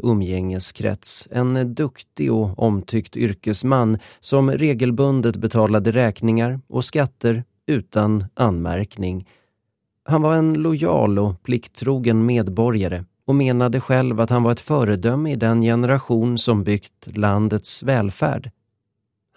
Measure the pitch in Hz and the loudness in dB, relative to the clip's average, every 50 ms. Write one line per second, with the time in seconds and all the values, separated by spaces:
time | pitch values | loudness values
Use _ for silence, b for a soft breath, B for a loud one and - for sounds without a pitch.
0 | - 120 113 101 95 90 92 92 92 92 92 92 92 - - - 107 101 98 - | -2 0 0 0 0 -2 -4 -4 -4 -4 -4 -6 -6 -8 -8 -6 -4 -4 -4 -6
1 | - - - - - - - 123 127 127 127 131 127 123 117 - 156 131 - - | -8 -10 -10 -10 -10 -6 -4 -2 -2 0 0 -2 -2 -4 -4 -4 -4 -6 -6 -10
2 | - _ - - 147 131 113 110 107 98 95 - 113 113 104 98 90 - - 110 | -20 _ -8 -6 -2 -2 0 0 -2 -2 -2 0 0 0 0 0 -2 -4 -4 -4
3 | 101 - - 117 120 107 101 - - 110 107 - - 131 135 131 120 110 107 104 | -4 -6 -6 -4 -2 -2 -4 -4 -4 -4 -4 -2 0 0 2 2 2 2 0 -2
4 | B B B B B - 139 139 135 135 139 139 156 151 135 113 131 123 120 120 | B B B B B 0 2 2 2 2 0 0 0 0 0 0 0 0 0 2
5 | 139 139 135 131 113 117 101 95 - 110 - 117 107 101 107 107 95 113 110 127 | 2 2 2 2 0 0 0 -2 -2 0 2 2 2 4 4 2 2 2 2 2
6 | 123 110 101 - 117 113 113 113 117 120 131 135 - - 120 127 120 - - 151 | 2 0 0 0 0 0 2 2 0 -2 -4 -6 -8 -8 -6 -4 -4 -2 0 0
7 | 139 135 _ _ - 117 113 113 123 _ _ _ _ - 151 117 - _ - 107 | -2 -2 _ _ -2 0 0 -2 -4 _ _ _ _ -2 -2 -2 -2 _ 0 0
8 | 104 107 107 104 95 - - - 127 110 92 85 85 85 85 92 104 - - - | 2 2 2 0 -2 -4 -2 0 0 2 2 0 -2 -2 -2 -4 -4 -6 -6 -6
9 | 95 90 92 92 92 b b b b b b b b _ _ _ _ _ _ _ | -6 -6 -6 -8 -10 b b b b b b b b _ _ _ _ _ _ _
10 | _ - 156 156 156 156 160 160 160 160 156 156 156 165 160 143 160 175 165 139 | _ 0 0 2 2 2 2 2 2 2 0 0 0 0 0 0 0 0 2 2
11 | 117 104 101 101 104 104 90 - - - 123 117 - - - - - 131 135 131 | 2 2 2 2 0 0 -2 -4 -4 -4 -4 -4 -4 -8 -12 -6 -4 -2 -2 0
12 | 120 117 113 110 113 120 123 117 107 98 92 101 113 123 117 107 95 87 90 87 | 2 2 2 4 2 2 2 0 0 -2 0 0 0 2 2 0 0 -2 -4 -6
13 | 90 - _ _ _ - 135 143 139 131 123 123 123 123 120 135 - - 131 127 | -10 -12 _ _ _ 0 2 2 2 2 2 2 2 2 0 -2 0 0 2 2
14 | 127 127 117 107 117 117 123 123 117 117 120 - - - 151 143 120 104 104 90 | 2 0 0 0 0 2 2 2 2 2 0 0 -2 -2 0 2 2 2 0 0
15 | 92 113 123 143 156 156 139 117 113 113 113 117 113 117 117 120 123 123 135 135 | 0 0 0 0 -2 -2 -2 0 0 2 2 4 2 2 2 2 2 2 0 0
16 | - - 123 113 113 123 120 113 - 123 113 104 95 104 104 101 - - _ _ | 0 0 0 0 2 0 0 0 0 2 2 2 2 0 -2 -2 -4 -8 _ _
17 | - - 95 104 104 104 101 104 107 107 107 104 - - - - 120 131 135 120 | -18 -10 -4 -2 0 2 2 2 0 0 0 -2 -4 -6 -10 -6 -2 -2 0 0
18 | 101 101 - - 156 147 127 113 - 113 - _ _ _ _ _ _ _ _ _ | 0 -2 -4 -2 -2 -2 -2 -4 -8 -12 -20 _ _ _ _ _ _ _ _ _
19 | _ _ _ _ _ _ - | _ _ _ _ _ _ -4